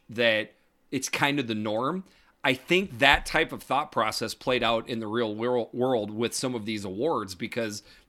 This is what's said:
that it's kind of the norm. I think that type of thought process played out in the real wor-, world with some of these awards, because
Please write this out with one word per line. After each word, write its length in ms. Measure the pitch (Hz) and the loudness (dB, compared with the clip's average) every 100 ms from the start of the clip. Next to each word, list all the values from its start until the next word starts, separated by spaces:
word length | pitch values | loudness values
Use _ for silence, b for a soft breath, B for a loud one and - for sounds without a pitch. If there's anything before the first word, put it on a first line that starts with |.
| - | -10
that 440 | 110 117 110 107 _ _ _ _ | 2 4 4 0 _ _ _ _
it's 180 | 135 - | -6 -4
kind 300 | - 147 143 | 0 2 2
of 80 | 120 | -2
the 80 | 110 | -2
norm. 480 | 107 107 131 185 190 b b b | -2 0 0 -2 -8 b b b
I 120 | 143 131 | 0 0
think 420 | - 180 190 120 | 2 2 2 2
that 280 | 135 151 - | 6 6 4
type 240 | 156 160 | 0 0
of 100 | 113 | -4
thought 300 | - 135 127 | -2 -2 0
process 420 | - 110 - 110 | 0 0 0 -6
played 300 | - - 127 | -4 0 2
out 260 | 113 117 113 | 2 0 -2
in 100 | 117 | -6
the 60 | 110 | -2
real 300 | 113 110 104 | -2 -2 -2
wor-, 340 | 120 123 110 | 0 0 -2
world 360 | 123 127 123 104 | -2 2 2 0
with 240 | 107 117 | -2 -2
some 220 | - 131 123 | -2 -4 -4
of 100 | 104 | -4
these 180 | 110 | -6
awards, 520 | 98 92 147 139 98 92 | -6 -4 -2 -2 -4 -8
because 480 | 117 - 113 104 - b | -8 -4 -6 -6 -14 b